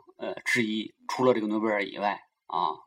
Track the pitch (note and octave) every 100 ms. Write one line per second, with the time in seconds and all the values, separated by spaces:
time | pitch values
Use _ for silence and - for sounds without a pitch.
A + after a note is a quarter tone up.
0 | - - A2 - - B2+ A2 G#2+ - _
1 | - - B2+ A2 G#2+ A2 A2 G#2 G2 -
2 | G2+ F#2+ - _ _ E2+ E2+ D2+